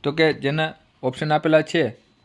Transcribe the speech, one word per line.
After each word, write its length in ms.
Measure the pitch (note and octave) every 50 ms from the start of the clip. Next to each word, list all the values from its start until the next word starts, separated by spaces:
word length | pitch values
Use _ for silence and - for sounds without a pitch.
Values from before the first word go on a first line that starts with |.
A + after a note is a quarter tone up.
| -
તો 100 | D3 C#3+
કે 200 | D#3+ D#3+ D#3 D3
જેના 420 | - C3+ C#3 D3 D#3 D#3+ D#3 - - _ _ _ _ -
ઓપ્શન 300 | C3 B2+ - D#3+ D3+ D3+
આપેલા 300 | D3+ - E3 D#3 D#3 D#3
છે 300 | - - E3+ D3 A2+ - - _ _ _ _